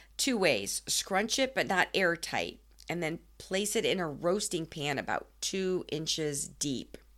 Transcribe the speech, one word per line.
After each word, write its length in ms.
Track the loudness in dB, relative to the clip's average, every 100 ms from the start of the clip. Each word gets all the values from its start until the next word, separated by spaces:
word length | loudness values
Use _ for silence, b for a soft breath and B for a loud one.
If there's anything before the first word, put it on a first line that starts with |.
| B -2
two 220 | 0 4
ways. 440 | 4 4 2 -4 -2
Scrunch 520 | -2 0 0 2 0
it, 140 | 0
but 140 | 0 2
not 220 | 2 2
airtight. 680 | 2 2 0 -2 -2 -2 -6 -18 -14 -6
And 140 | -4
then 160 | -2 -4 -10 -18
place 360 | -4 -2 0
it 100 | 0
in 140 | 2 2
a 100 | 0
roasting 580 | 0 2 2 0 -4 -4
pan 320 | -4 -2 -2
about 280 | -2 -2 -4 -6
two 440 | -4 0 0 0 -2
inches 580 | -4 -2 -2 -2 -2 -6
deep. 500 | -4 -2 -2 -6 -14 -20